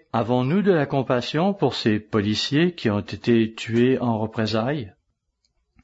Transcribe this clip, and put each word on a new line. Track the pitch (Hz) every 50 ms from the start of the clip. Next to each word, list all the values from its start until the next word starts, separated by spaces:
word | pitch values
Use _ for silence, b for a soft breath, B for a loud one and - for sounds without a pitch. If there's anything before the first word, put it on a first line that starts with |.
| _ _
avons-nous | - 113 117 110 123 127 127 131 170 208 180
de | 202
la | 180 156 139 120
compassion | 143 139 120 - 131 120 120 - - 151 180 202 -
pour | - 147 127 -
ces | - - 113 107 104
policiers | - _ - 110 101 104 107 - - - 135 147 170 180 175
qui | - - 113
ont | 101 104
été | 98 - 110 98 - 123 120 113 113 110 113
tués | - - 113 113 117 120 127 131 -
en | 123 120 113 107
représailles ? | 110 110 - 117 110 101 107 110 113 131 151 151 110 92 - _ _ _ _ _ _ _ _ _ _ _ _ _ _ _ _ _